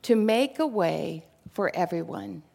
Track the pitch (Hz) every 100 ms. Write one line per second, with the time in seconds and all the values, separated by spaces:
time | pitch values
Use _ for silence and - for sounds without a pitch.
0 | - 226 214 226 269 269 311 214 170 156
1 | 156 160 - _ - - 196 - 175 170
2 | 165 - 98 165 -